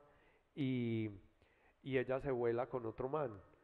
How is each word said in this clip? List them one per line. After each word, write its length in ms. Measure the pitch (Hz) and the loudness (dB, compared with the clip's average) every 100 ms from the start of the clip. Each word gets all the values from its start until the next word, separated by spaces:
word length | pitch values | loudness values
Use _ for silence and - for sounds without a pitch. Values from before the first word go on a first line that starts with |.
| - - - - _ | -12 -20 -20 -20 _
y, 560 | - 135 127 117 113 107 98 - - - _ - _ | -2 0 2 2 0 -2 -6 -16 -20 -20 _ -20 _
y 140 | - 131 | 0 0
ella 240 | 123 131 | 2 0
se 100 | 139 | 0
vuela 360 | 123 120 117 123 | 2 2 2 0
con 180 | 131 113 | -2 -4
otro 220 | - 127 | -4 -2
man, 320 | 151 135 101 - - | 0 -2 -6 -16 -20